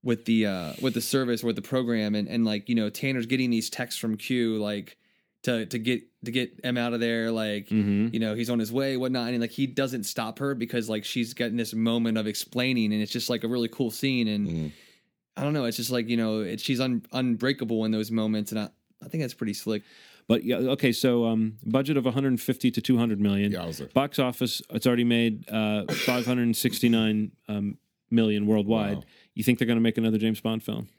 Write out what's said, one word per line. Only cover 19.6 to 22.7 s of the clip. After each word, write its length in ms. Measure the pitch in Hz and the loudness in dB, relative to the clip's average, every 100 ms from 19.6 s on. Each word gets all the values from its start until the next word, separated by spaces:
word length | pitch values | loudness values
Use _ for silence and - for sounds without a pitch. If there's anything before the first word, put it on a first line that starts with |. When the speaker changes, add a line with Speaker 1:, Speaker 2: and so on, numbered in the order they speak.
| - 107 - - - - - | -4 -4 -6 -20 -20 -20 0
Speaker 2:
But, 160 | 117 | 2
yeah, 140 | 110 117 | 2 0
okay, 340 | 127 139 135 | 0 2 2
so, 340 | 113 131 120 113 | 4 4 4 2
um, 320 | 113 110 110 - | 2 0 -2 -2
budget 320 | 131 139 147 | 0 2 2
of 80 | 123 | 2
a 60 | |
hundred 280 | 123 139 123 | 0 0 0
fifty 300 | - 127 127 | 0 0 0